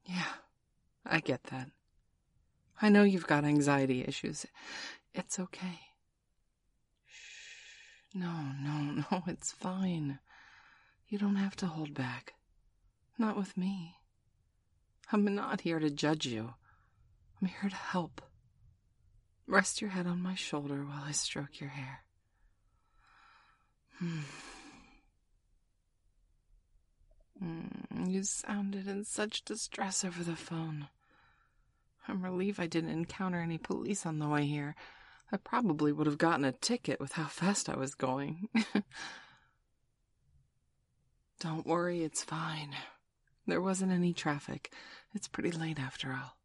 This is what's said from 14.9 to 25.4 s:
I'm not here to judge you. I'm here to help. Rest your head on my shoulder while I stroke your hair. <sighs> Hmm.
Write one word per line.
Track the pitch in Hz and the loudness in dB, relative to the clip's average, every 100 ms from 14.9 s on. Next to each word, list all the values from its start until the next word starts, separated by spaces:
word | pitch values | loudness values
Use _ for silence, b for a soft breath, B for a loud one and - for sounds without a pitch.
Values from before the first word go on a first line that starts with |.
| _ - | _ 0
I'm | 214 208 202 | 4 4 2
not | - - | 0 -2
here | 170 165 | 0 2
to | 156 | 2
judge | 143 151 156 143 | 2 2 2 0
you. | 113 113 - b b b b b _ - - | -2 -6 -10 b b b b b _ -20 -4
I'm | 185 | -4
here | - 202 | -2 -6
to | 190 | -4
help. | - 180 160 - - - _ _ - _ _ _ _ - _ _ - | -2 -2 -2 -8 -20 -20 _ _ -20 _ _ _ _ -20 _ _ 4
Rest | 190 190 - | 4 6 -2
your | 214 | -2
head | 185 175 | -2 0
on | 180 | 0
my | 180 185 | -2 -4
shoulder | - 151 143 143 143 | -4 -4 -2 -4 -4
while | 143 147 | -6 -4
I | |
stroke | 147 - 160 143 - | -2 -2 -4 -6 -10
your | 143 | -10
hair. | 139 131 135 | -8 -10 -12
<sighs> | - _ b b b b b b b b b b b b b b b b _ B | -18 _ b b b b b b b b b b b b b b b b _ B
Hmm. | 170 160 139 B B B B B B B B _ _ _ | -2 -2 -6 B B B B B B B B _ _ _